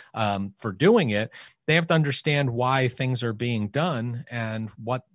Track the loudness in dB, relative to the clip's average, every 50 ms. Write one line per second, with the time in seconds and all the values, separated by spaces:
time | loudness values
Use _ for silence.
0 | -20 -10 -4 -2 0 0 0 0 -2 -6 -8 _ -8 -8 -2 2 4 6 6 6
1 | 4 2 2 0 -2 -4 -6 -14 -20 -20 _ _ _ 0 2 2 2 4 4 4
2 | 2 2 0 -2 -2 0 0 0 0 0 0 0 0 2 2 2 2 0 0 -2
3 | -2 -2 -2 -2 -2 -4 -4 -2 -2 -2 -2 -2 -2 -2 -2 -2 -2 0 -2 -2
4 | -4 -4 -6 -8 -10 -8 -8 -6 -6 -4 -6 -6 -8 -8 -10 -10 -6 -4 -4 -4
5 | -6 _ _